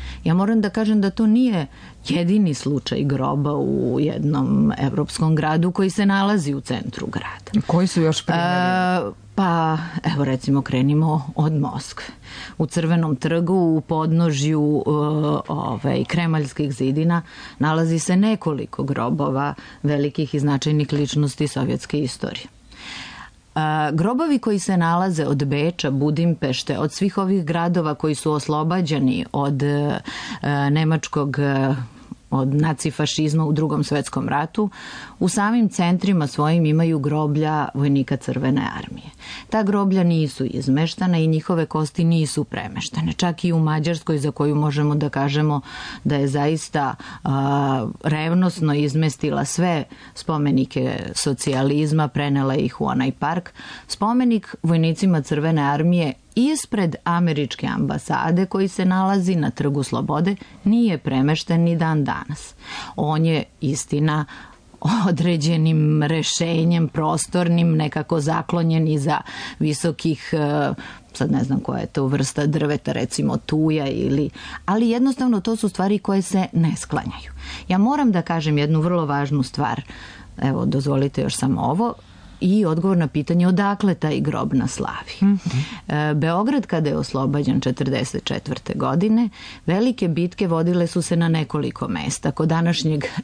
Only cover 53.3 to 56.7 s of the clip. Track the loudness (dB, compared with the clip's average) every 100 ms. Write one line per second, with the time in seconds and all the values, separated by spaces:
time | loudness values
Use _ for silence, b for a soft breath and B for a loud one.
53.3 | -2 -6 -14 B B B -4 0 2 2
54.3 | 2 -2 -4 0 2 2 2 2 2 2
55.3 | 0 2 2 2 2 2 2 0 -4 _
56.3 | 0 2 0 -2